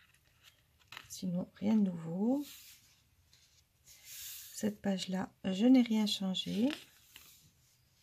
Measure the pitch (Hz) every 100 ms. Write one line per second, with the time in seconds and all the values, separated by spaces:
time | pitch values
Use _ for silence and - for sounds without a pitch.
0 | _ _ _ _ - _ _ _ - -
1 | - - 185 175 - - 202 220 190 170
2 | 165 175 226 277 285 - - - - _
3 | _ _ _ - _ _ _ _ - -
4 | - - - - - - 208 208 202 190
5 | 185 185 - _ 196 190 247 262 233 214
6 | 208 - 190 185 175 185 262 - - -
7 | - - - - - _ _ _ _ _